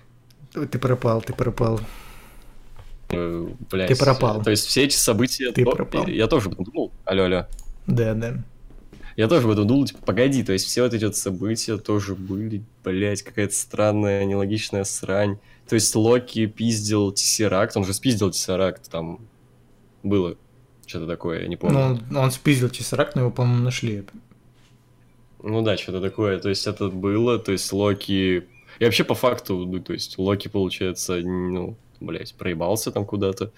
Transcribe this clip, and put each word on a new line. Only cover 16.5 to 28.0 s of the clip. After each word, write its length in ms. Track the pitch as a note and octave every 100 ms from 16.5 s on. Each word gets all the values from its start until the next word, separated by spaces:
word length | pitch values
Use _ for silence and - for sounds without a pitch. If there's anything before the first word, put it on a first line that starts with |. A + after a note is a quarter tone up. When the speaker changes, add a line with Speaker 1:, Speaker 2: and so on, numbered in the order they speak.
| - A#2 G#2+ G#2 G#2+ G2+
Speaker 2:
Тессеракт, 640 | F#2+ - - G2+ F#2+ A#2 A2
он 80 |
же 80 | F#2+
спиздил 380 | G2 C3 G#2+ G2
Тессеракт, 580 | - - F#2 F#2 - -
там 280 | E2 E2 E2+ - _ _ _ _ _ _ _
было 340 | G2 G2+ F2 - _ _ _ _ -
что-то 200 | E2+ D#2+
такое, 360 | E2 E2+ E2
я 60 | F2+
не 80 | E2+
помню. 180 | - C#3
Speaker 1:
Ну, 20 | C3 A#2+ A#2+
он, 40 | C#3+
он 140 | C3
спиздил 400 | B2+ D#3 C3 B2
Тессеракт, 440 | - - B2 D3
но 80 | C3+
его, 80 | B2
по-моему, 320 | - B2 A#2+
нашли. 400 | B2 B2 A#2+ G#2 G2 - - - _ _ _ _ _ _ _ _ _ -
Speaker 2:
Ну 200 | G#2+ A2+
да, 140 | A2 -
что-то 240 | - F2+
такое, 380 | F#2+ A#2 G#2 F#2
то 100 | G2+
есть 180 | F#2+ G#2
это 220 | F#2 G2+
было, 500 | F#2 G2 G#2+ A#2+ A2+
то 140 | G#2+
есть 200 | F#2 -
Локи. 720 | G2 G#2 G2